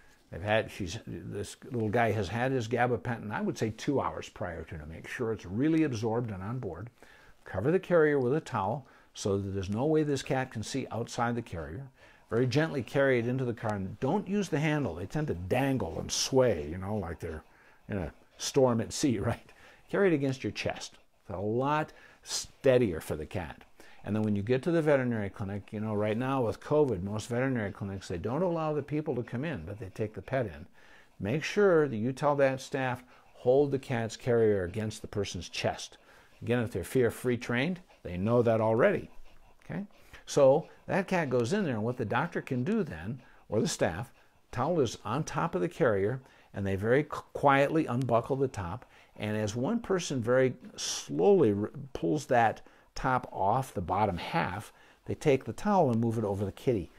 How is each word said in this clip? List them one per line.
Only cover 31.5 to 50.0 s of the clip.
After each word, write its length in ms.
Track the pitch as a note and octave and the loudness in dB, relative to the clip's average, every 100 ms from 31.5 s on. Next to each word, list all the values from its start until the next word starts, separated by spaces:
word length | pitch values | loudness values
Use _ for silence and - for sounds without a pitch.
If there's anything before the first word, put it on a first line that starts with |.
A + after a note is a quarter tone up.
| G#3 G3 E3 D3 | 4 6 6 4
that 80 | A2 | 0
you 160 | A#2 | -2
tell 240 | C3 D3 C#3 | 0 2 4
that 240 | C3+ C3 | 4 2
staff, 420 | - C#3 B2+ B2 - - - | -4 -2 -2 -4 -10 -20 -20
"Hold 380 | - B2 C3+ C#3+ | -2 4 6 4
the 80 | C3+ | 0
cat's 360 | - A#2 A2+ - | -2 -2 -2 -4
carrier 460 | B2+ A#2 A2 G2+ | 2 4 6 4
against 400 | F2 G2+ G#2+ - | 0 -4 -6 -6
the 60 | - | -6
person's 400 | G#2 F#2+ F2+ - | -4 -4 -6 -8
chest." 500 | - G#2+ - - - - - - - | -4 -4 -4 -10 -18 -20 -20 -20 -8
Again, 200 | G2+ A#2+ | -2 0
if 100 | A2 | 0
they're 140 | F#2+ | -4
fear-free 540 | F2 C3 A#2 - B2 A#2+ | 0 2 2 2 -2 -2
trained, 420 | - A#2+ D#3 F3+ - _ | -2 -2 -2 -4 -10 _
they 120 | - F2 | -8 -2
know 260 | G2+ B2 | 2 4
that 180 | A#2 A2+ | 6 4
already, 500 | A2 A2+ G3 F3+ E2 - - - - - | 4 4 4 2 -4 -14 -18 -18 -20 -20
okay? 220 | - E3+ G3+ - - - | -10 -8 -10 -14 -20 -20
So 440 | - - C3+ D3 - - - | -2 6 8 8 2 -10 -2
that 220 | F3 F#3+ | -2 0
cat 200 | F#3 D3 | 0 2
goes 240 | B2 A#2 | 2 2
in 120 | G#3 | 0
there, 100 | E3+ | 0
and 80 | A2+ | -2
what 140 | A2 B2+ | -2 -2
the 80 | |
doctor 360 | A2 A#2 E3 F#3 | 0 0 0 -4
can 220 | - B2 | -4 -2
do 220 | C3+ A3 | 0 -2
then, 360 | F#3 D#2+ F#2 C3 - - - | -2 -6 -8 -10 -14 -20 -4
or 120 | G#2+ | -2
the 60 | D3+ | 0
staff, 460 | - A2+ E2 B2 - _ _ _ | 0 -2 -2 -8 -14 _ _ _
towel 260 | B2 C#3+ F3 | -4 0 2
is 200 | A#2+ - | 0 -2
on 200 | - C3 | -6 -4
top 320 | D3 D3+ E3 - | -4 -4 -2 -2
of 40 | |
the 80 | E3 | -4
carrier, 520 | - C#3 G2+ G2+ C3 - - - | 0 2 2 0 -2 -10 -20 -12
and 100 | G#2 | -4
they 120 | G2 F#2+ | -2 0
very 260 | G#2+ C3+ | 2 2
qu-, 200 | D3 - - | 2 -6 -10
quietly 540 | - C#3+ C#3 C#3 D#3+ A#2 | 0 4 6 4 2 0
unbuckle 500 | A#2+ B2 A#2 - C3+ | -2 2 2 2 0
the 100 | C3 | -2
top, 380 | - F2 G#2 - - _ - | -2 -8 -8 -14 -20 _ -8
and 200 | G#2+ G#2+ | -4 -2
as 200 | G#2+ A#2+ | -2 -2
one 240 | C#3+ A#3 | -2 -2
person 420 | A#3 F#3+ | 0 -2